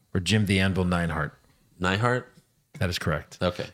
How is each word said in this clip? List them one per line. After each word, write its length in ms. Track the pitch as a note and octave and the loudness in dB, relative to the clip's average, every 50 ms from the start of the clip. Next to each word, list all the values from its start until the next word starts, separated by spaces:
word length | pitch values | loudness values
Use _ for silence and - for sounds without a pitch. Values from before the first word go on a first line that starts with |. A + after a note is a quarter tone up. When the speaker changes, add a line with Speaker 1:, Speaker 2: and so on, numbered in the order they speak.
| _ _ - | _ _ -4
Speaker 1:
or 60 | G2 | -4
Jim 260 | F2 E2+ G#2+ A2 G#2+ | 0 2 2 2 4
the 140 | F#2 G2+ G2 | 4 2 2
Anvil 240 | F#2+ F#2+ F#2 F#2 F#2 | 2 2 2 2 0
Neidhart. 480 | F2+ F2+ F2 E2+ E2 D#2+ D#2 D2+ D2 - _ _ _ _ _ _ _ _ - | 0 0 0 0 -2 -2 -2 -4 -6 -6 _ _ _ _ _ _ _ _ -2
Speaker 2:
Neidhart? 520 | F2+ F2+ F#2+ G2+ A2+ B2 B2 B2+ - - - - _ _ _ _ _ _ - - | 0 0 2 2 2 2 0 0 -4 -8 -18 -20 _ _ _ _ _ _ -8 -4
Speaker 1:
That 100 | - F2+ | -4 -2
is 100 | F2+ - | -2 -2
correct. 400 | - - D#2 D2 - - - - - | -2 -2 -2 -2 -4 -10 -8 -2 -2
Speaker 2:
Okay. 240 | F2+ - - F2 - | -2 -2 -2 -8 -10